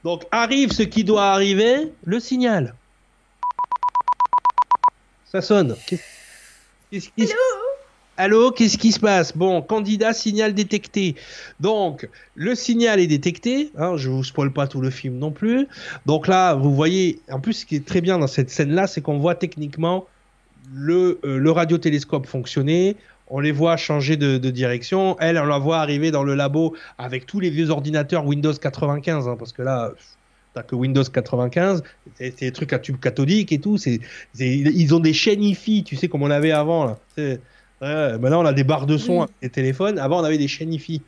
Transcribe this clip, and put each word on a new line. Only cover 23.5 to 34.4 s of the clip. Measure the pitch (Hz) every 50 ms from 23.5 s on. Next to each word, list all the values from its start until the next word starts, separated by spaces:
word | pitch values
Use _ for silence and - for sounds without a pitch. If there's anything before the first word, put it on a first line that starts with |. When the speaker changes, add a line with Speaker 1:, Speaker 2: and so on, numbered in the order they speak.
| 147
Speaker 1:
voit | 139 160 165 165
changer | - - - 151 147 139 139 160
de, | 147 147 139 135
de | 131 127 131
direction. | 123 123 127 123 123 120 120 - 185 190 190 190 180 -
Elle, | 160 165 170 165
on | 143
la | 147 147
voit | 143 135 151 160 160
arriver | 156 147 147 143 151 165
dans | 151 143 139
le | 143 139
labo | 139 143 139 139 156 165 165 165 - - - -
avec | - 123 123 131 127 127
tous | - - 202
les | 185 175
vieux | 143 156 165 151
ordinateurs | 160 147 139 151 151 151 147 143 185 165 143
Windows | 143 147 143 147 156 147
quatre-vingt-quinze, | 143 - 147 - - 160 143 143 147 139 175 165 151 127 123
hein, | 120 113
parce | 117 113 -
que | - -
là, | 131 135 123 117 107 -
pff, | - - - _ _ _ _ _ _ _ _ _
t'as | 120 113
que | - 131
Windows | 120 127 135 131 135 135
quatre-vingt-quinze, | 131 - 131 120 - - 123 123 120 - 170 175 196 196 170 143 - - _ _ 147 -
c'est, | _ 127 127 123
c'est | - 135
des | 127
trucs | 127 - - 139 143
à |
tube | 131 - - 135 127
cathodique | - 135 113 - 139 139 196 214 196 - 160
et | 139
tout. | - 202 214
C'est, | 196 - 135 120 113 117 - - - - _ _
c'est, | 107